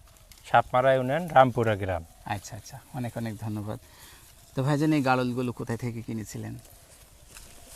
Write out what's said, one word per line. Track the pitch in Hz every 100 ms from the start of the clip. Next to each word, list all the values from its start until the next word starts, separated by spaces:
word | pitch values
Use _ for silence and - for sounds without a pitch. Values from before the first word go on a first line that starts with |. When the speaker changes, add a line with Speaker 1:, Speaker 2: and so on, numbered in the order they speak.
| - - - - -
Speaker 1:
সাপমারা | 120 - 127 131
ইউনিয়ন, | 131 127 147 180
রামপুরা | 131 131 120 113 101
গ্রাম। | 95 87 82 -
Speaker 2:
আচ্ছা, | - 104 - 107
আচ্ছা, | - 127 -
অনেক | 135 120 120
অনেক | 117 107
ধন্যবাদ। | 113 107 104 113 - - - - - - -
তো | -
ভাইজান, | 131 143 156
এই | 156
গাড়লগুলো | 131 127 127 120 127
কোথায় | 110 123 117
থেকে | 123 117
কিনেছিলেন? | 110 113 107 113 110 117 117 - - - - - - - - - -